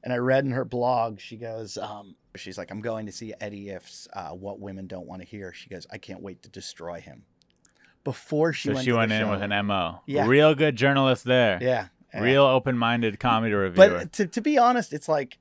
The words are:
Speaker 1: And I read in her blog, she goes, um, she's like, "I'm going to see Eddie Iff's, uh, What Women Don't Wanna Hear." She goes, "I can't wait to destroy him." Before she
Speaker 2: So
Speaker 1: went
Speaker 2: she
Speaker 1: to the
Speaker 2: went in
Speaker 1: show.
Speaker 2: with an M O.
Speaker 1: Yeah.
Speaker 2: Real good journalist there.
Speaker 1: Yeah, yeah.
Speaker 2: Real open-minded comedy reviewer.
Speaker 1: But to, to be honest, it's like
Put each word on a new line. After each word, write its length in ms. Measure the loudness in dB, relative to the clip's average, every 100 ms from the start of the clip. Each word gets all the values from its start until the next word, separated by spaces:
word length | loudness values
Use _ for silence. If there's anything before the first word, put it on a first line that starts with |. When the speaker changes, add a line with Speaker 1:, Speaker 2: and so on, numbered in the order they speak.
Speaker 1:
And 80 | -4
I 40 | -2
read 280 | 2 2
in 60 | 2
her 120 | -4
blog, 560 | -4 -2 0 0 -2 -6
she 160 | -16 -14
goes, 400 | -12 -10 -10 -10
um, 380 | -10 -12 -18 -20 _
she's 240 | -18 -16 -14
like, 140 | -12
"I'm 80 | -10
going 260 | -8 -8 -8
to 60 |
see 220 | -12 -14 -12
Eddie 280 | -12 -10 -12
Iff's, 380 | -14 -14 -20 -16
uh, 160 | -12 -12
What 280 | -12 -12 -12
Women 280 | -12 -12 -12
Don't 180 | -14 -14
Wanna 160 | -16
Hear." 280 | -16 -14 -14
She 160 | -16 -18
goes, 180 | -18 -16
"I 60 | -18
can't 220 | -16 -16
wait 220 | -16 -18
to 60 | -20
destroy 520 | -18 -18 -14 -12 -12
him." 240 | -16 -20 _ _ _ _ _ _ _ _
Before 480 | -10 -10 -4 0 0
she 160 | 0 -4
Speaker 2:
So 60 |
Speaker 1:
went 100 | -2
Speaker 2:
she 60 | 0
Speaker 1:
to 20 |
the 40 | 2
Speaker 2:
went 140 | 2
in 80 | 0
Speaker 1:
show. 80 | 0
Speaker 2:
with 120 | -2
an 100 | -2
M 180 | -2 0
O. 300 | -2 -2 -6 -4
Speaker 1:
Yeah. 200 | -2 4
Speaker 2:
Real 280 | 6 6 6
good 180 | 0 2
journalist 460 | 2 4 2 2
there. 340 | 2 4 4 2
Speaker 1:
Yeah, 260 | 0 0 -2 _ _
yeah. 80 | -4
Speaker 2:
Real 240 | 2 6
open-minded 760 | 6 6 2 0 2 2 0 0
comedy 340 | 0 2 2
reviewer. 440 | 0 0 6 6 6
Speaker 1:
But 140 | -6
to, 120 | -4 -4
to 140 | -2
be 180 | 0 4
honest, 340 | 4 4 -2
it's 160 | -8 -2
like 300 | -2 -2 -12